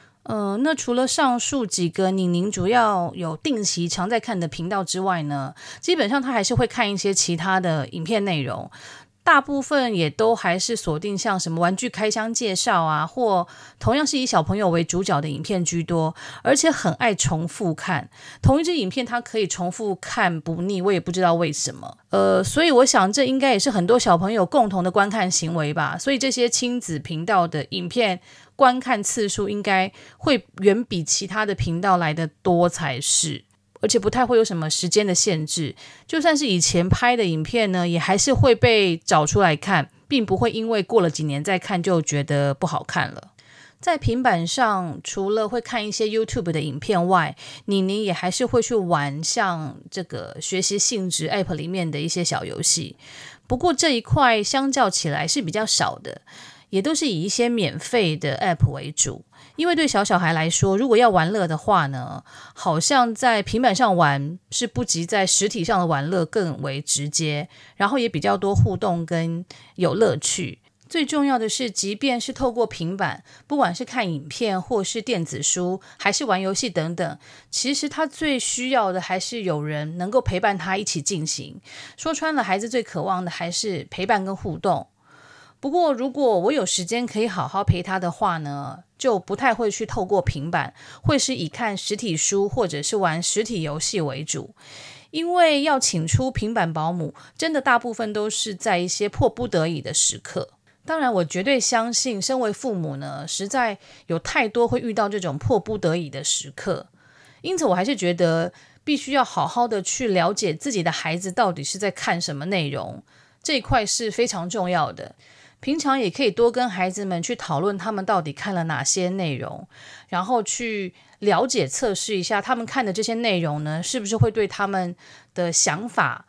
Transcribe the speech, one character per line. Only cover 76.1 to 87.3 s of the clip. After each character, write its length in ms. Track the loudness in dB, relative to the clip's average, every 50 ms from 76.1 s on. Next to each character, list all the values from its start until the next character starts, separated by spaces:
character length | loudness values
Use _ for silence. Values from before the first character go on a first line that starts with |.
| 0
是 100 | 0 0
玩 160 | 2 0 2
游 140 | 2 -2 -2
戏 160 | -2 -2 -2
等 260 | -2 -2 -2 -2 -2
等， 240 | -4 -4 -4 -4 -10 -16 -20 -20 -20 -20 _
其 220 | -6 -4 -2 -2 -2
实 160 | -2 -2 -4
他 180 | -2 -2 -4 -4
最 320 | -4 -4 -2 0 0 0
需 300 | -2 -4 -4 -4 -2 0
要 240 | 2 2 2 2 0
的 80 | -2
还 180 | -2 -2 -4 -4
是 240 | -4 -6 -6 -6 -2
有 180 | -2 -2 -2
人 360 | -2 -4 -4 -4 -6 -6 -6 -6
能 120 | -6 0
够 120 | 0 0
陪 180 | 2 2 -2 2
伴 180 | 0 0 0 0
他 200 | -2 -4 -4 -2
一 80 | -2
起 160 | -4 -4 -4
进 260 | -4 -4 -4 -4 -4 -4
行。 320 | -6 -6 -8 -14 -16 -20 _ -20 -20 -18 -18 -20 -16 -8
说 160 | -6 -4 -4
穿 200 | -2 -2 -2 0
了， 80 | 0
孩 160 | 0 0 0 -2
子 120 | -2 -2
最 120 | -2 -2
渴 220 | -4 -2 -6 -6 -2
望 220 | -2 -2 -2 -4
的 40 | -6
还 220 | -8 -6 -8 -6
是 340 | -4 -4 -4 -4 -4 -6 -6 -10
陪 140 | -8 -8 0
伴 180 | 0 0 0 0
跟 100 | -4 -8
互 240 | -6 -6 -8 -8 -2
动。 300 | 0 0 0 0 -2 _ _ _ _ _ -20 -20 -20 -20 -20 -20 -20 _ _ _
不 100 | -6 -2
过 220 | 2 2 4 4
如 180 | 2 0 -2 -4
果 300 | -2 2 2 4 4 4
我 120 | 2 2 2
有 120 | 2 0
时 200 | 0 -2 -4 -4
间 200 | -2 -2 -2 -4
可 140 | -4 -2 -2
以 80 | -2
好 220 | -2